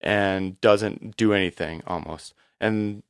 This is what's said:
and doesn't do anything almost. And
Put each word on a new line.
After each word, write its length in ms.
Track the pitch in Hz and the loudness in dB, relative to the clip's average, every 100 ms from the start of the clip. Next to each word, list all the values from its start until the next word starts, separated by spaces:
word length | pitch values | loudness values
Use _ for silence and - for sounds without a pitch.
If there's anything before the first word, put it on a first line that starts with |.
and 580 | - 104 98 95 95 95 | -2 0 2 0 -4 2
doesn't 560 | 110 104 107 - 107 - | 4 6 4 -6 -12 0
do 160 | 110 | 2
anything 500 | 101 92 - 80 80 - | 4 0 -2 -6 -6 -6
almost. 480 | 87 - 80 - - _ _ | -8 -6 -12 -14 -20 _ _
And 420 | 110 110 104 104 - | -2 0 -2 -6 -6